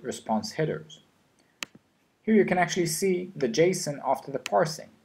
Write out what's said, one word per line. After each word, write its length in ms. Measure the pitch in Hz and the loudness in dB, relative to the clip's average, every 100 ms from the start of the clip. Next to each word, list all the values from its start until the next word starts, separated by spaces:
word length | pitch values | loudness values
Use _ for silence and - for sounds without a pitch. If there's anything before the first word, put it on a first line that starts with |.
response 500 | 123 - - 110 - | -10 -8 -2 -2 -2
headers. 480 | - 156 78 - - _ _ _ _ _ - - - _ _ _ _ | -4 -2 -4 -10 -20 _ _ _ _ _ -16 -16 -18 _ _ _ _
Here 120 | - | 2
you 100 | 220 | 4
can 140 | 180 180 | 4 2
actually 280 | 170 185 165 | 2 0 -2
see 460 | - 196 180 180 | 0 0 0 -4
the 140 | 147 117 | -4 0
json 520 | 113 175 180 151 139 | 4 2 2 -4 -4
after 260 | 131 135 - | -2 -4 -4
the 80 | 135 | -8
parsing. 520 | - 202 156 - - _ | 0 2 2 -4 -14 _